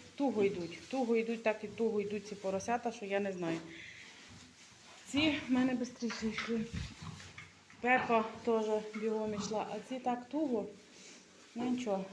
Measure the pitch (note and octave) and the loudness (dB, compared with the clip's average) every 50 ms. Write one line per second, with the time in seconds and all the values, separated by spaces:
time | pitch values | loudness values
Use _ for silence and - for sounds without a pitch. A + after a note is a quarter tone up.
0 | - - - - C#4 C4 G#3+ G#3+ G3 G3 E3+ F3 E3+ E3 - - - - - C4+ | -12 -16 -4 0 2 2 4 6 4 4 4 2 -4 -6 -8 -10 -8 -4 0 0
1 | B3 A3+ A#3 A3+ A3+ A3+ A#3 A3 - A3 G#3+ G#3+ G#3+ G3 - - A#3 A3 G3+ G#3 | 2 4 4 4 4 2 -2 0 2 0 0 0 -4 -8 -2 0 0 2 2 2
2 | G3+ G3+ G#3 G#3 G3+ - G3+ G3 - F#3+ F#3+ F#3+ F#3+ - A#3 B3 - A#3+ A3+ - | 0 0 -2 -4 -6 -6 -10 -6 -4 -2 -2 -2 0 0 0 0 0 -2 -4 -4
3 | G3+ G3 G3 G3+ G3+ G3 F#3 F3+ F3 E3 E3 E3 - - - - - - - - | -4 -2 0 0 0 0 -2 -2 0 0 0 -2 -4 -8 -12 -14 -14 -14 -16 -16
4 | - - - - - - - - - - - - - - - - - - - - | -18 -18 -18 -18 -18 -18 -18 -18 -20 -20 -20 -20 -20 -20 -20 -20 -20 -20 -20 -18
5 | - - - C#4 D#4 D#4 C#4+ D4 - A#3+ B3+ B3+ B3+ C4 B3+ A#3+ B3+ A#3+ - - | -14 -4 0 4 4 4 4 2 0 2 4 4 4 4 2 2 -2 -4 -4 -4
6 | A#3+ A3+ G#3+ - A3 A3 G#3 - - A3+ A#3 A3+ A3 A3+ - - - - - - | -4 -4 -4 -2 -2 -2 -2 -2 -2 -2 0 -2 -2 -2 -4 -6 -6 -6 -8 -10
7 | - - - - - - - - - - - - - - - - - A#3+ B3+ B3 | -12 -12 -12 -12 -14 -14 -14 -16 -16 -16 -18 -20 -20 -20 -14 -2 4 6 6 6
8 | - - A#3 A3+ A3+ - - - - A#3+ A3+ A3+ A3 G#3+ G#3+ G#3+ G#3+ G#3+ - G#3+ | 6 6 4 4 4 2 -4 -4 0 2 4 4 4 4 2 0 0 -2 -4 -2
9 | G#3 A3+ G#3+ A3 A3 G#3+ G#3+ G3 G3 F#3+ G#3+ G#3 - - - G#3+ G3+ - B3+ B3+ | 0 0 0 0 0 -2 -2 -2 -2 -2 -2 -2 -2 -2 -4 -6 -6 -6 -8 -2
10 | - B3+ A#3+ A#3+ - - - D4+ D#4+ C4+ B3 G#3 G3 - - - - - - - | 0 0 0 0 -2 -4 -2 0 2 2 2 0 0 -2 -8 -12 -18 -20 -20 -20
11 | - - - - - - - - - - - A#3 A#3+ B3+ B3 B3 - G#3+ G3 F#3+ | -20 -18 -20 -20 -20 -20 -20 -20 -20 -12 -6 -2 0 0 0 0 2 0 0 0
12 | F#3+ F#3+ | 0 -4